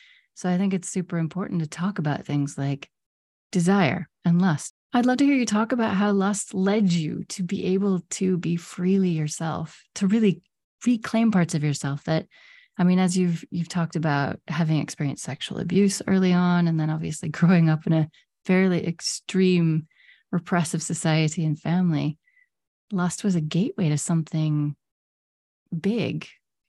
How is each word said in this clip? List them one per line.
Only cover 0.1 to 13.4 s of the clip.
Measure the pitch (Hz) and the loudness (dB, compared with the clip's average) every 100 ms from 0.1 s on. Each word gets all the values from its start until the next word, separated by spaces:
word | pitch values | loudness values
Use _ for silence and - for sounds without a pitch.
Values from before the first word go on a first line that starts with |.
| _ _ | _ _
So | - 185 | -8 -2
I | 180 | 0
think | 196 | 0
it's | 190 - | -2 -4
super | 185 180 170 | -6 -4 -4
important | 160 180 202 170 | -4 -4 -4 -4
to | 156 | -6
talk | - 185 196 | -4 -6 -2
about | 147 139 - | -4 -4 -4
things | 143 143 - | -4 -4 -4
like | 139 139 - _ _ _ _ _ - | -6 -6 -10 _ _ _ _ _ -6
desire | 185 170 202 151 - - _ 170 | 0 2 4 2 0 -8 _ 0
and | 170 | 2
lust. | 190 143 - _ _ | 2 0 -6 _ _
I'd | 247 247 | 0 2
love | 254 | 2
to | 285 | 2
hear | 269 | 2
you | 240 | 2
talk | 208 226 | 0 0
about | 240 220 | 0 0
how | 196 208 | 0 2
lust | 196 190 196 - 190 | 2 0 -2 -4 -2
led | 190 214 190 | 0 2 2
you | 170 156 - - | 2 -2 -6 -8
to | - | -8
be | 175 196 180 | -4 -2 0
able | 190 202 185 - | 0 2 0 -4
to | - 190 180 | -4 0 0
be | 165 170 | -2 -4
freely | - - 180 196 185 | -6 -4 0 2 2
yourself, | 160 151 - 165 - 160 - _ - | 0 -4 -4 -6 -6 -8 -14 _ -4
to | 190 | 0
really | 226 214 - _ _ _ _ 247 | 4 2 0 _ _ _ _ 0
reclaim | 233 - 226 226 | 0 0 0 2
parts | 190 165 | 2 2
of | 160 | 0
yourself | 151 139 139 143 - | 0 -2 -4 -6 -2
that, | 160 - _ - - _ - | -4 -4 _ -20 -20 _ 0
I | |
mean, | 180 180 | 2 4
as | 185 185 | 2 2
you've, | 180 165 | 0 -2